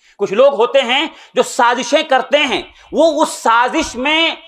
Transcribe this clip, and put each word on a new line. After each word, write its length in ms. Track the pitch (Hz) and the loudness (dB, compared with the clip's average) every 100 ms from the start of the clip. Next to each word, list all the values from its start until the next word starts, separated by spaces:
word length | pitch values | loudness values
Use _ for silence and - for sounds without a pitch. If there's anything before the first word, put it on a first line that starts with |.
| _ - | _ -8
कुछ 140 | 196 | -2
लोग 220 | 196 277 | 4 4
होते 280 | 208 247 269 | 4 0 0
हैं 340 | 240 269 311 - - - | 0 -2 -4 -8 -6 -4
जो 80 | |
साजिशें 640 | 247 - 240 247 247 302 311 | -2 0 0 0 0 -2 0
करते 300 | 262 - 285 | -2 0 0
हैं, 360 | 285 175 - - - | 0 -4 -8 -18 -6
वो 180 | 214 320 | 2 2
उस 260 | 302 302 - | 2 -2 -2
साजिश 580 | 226 233 247 320 - 233 | 0 2 2 -2 -4 -4
में 480 | 277 311 330 - | -2 0 0 -4